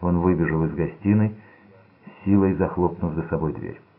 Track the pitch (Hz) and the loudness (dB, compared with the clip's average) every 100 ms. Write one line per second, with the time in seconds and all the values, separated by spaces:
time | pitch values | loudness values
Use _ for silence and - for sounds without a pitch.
0 | 90 87 87 85 82 80 80 76 82 - | 0 2 2 2 0 0 -2 -2 -6 -4
1 | 98 107 107 104 - - - - - _ | 0 2 2 -2 -18 -20 -20 -20 -20 _
2 | - - 95 101 98 85 95 - 87 85 | -20 -10 2 4 4 2 0 0 -2 -2
3 | 87 78 80 80 80 - 50 50 _ | -6 -4 -4 -4 -4 -6 -12 -14 _